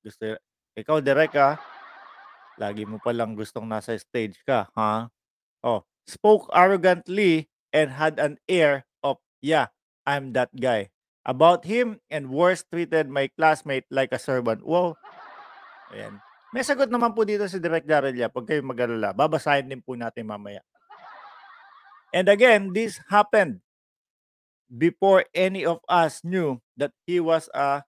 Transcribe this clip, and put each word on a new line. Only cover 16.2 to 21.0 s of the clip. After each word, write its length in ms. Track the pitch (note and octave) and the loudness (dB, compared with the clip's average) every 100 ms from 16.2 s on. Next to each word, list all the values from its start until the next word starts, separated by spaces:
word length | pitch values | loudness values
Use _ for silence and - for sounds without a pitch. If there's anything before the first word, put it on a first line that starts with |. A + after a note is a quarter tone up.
| _ _ _ | _ _ _
May 120 | A#3+ C4+ | -8 -4
sagot 240 | C4+ C4 | 0 0
naman 240 | A#3+ A#3 | 0 -2
po 120 | G#3+ G#3 | 0 -2
dito 200 | G#3 G3+ | -2 -4
si 80 | F#3 | -4
Direk 240 | E3 D#3+ D3 | -4 -4 0
Daryl 280 | D3+ C3+ B2 | 0 0 -2
Yap. 160 | A2+ | -4
Huwag 160 | C3 A2 | -4 -4
kayong 200 | D#3 C3+ | -4 -4
mag-alala. 400 | A#2+ A#2+ A2+ G#2 | -4 -4 -2 -4
Babasahin 560 | F#2+ D3+ D#3 D3+ C#3+ C3 | 0 -2 0 0 -2 -2
din 120 | C3 | -14
po 120 | - | -12
natin 320 | B2 A#2 - A2 | -10 -10 -10 -12
mamaya. 320 | G#2 G#2 G2+ _ _ _ - | -12 -12 -16 _ _ _ -20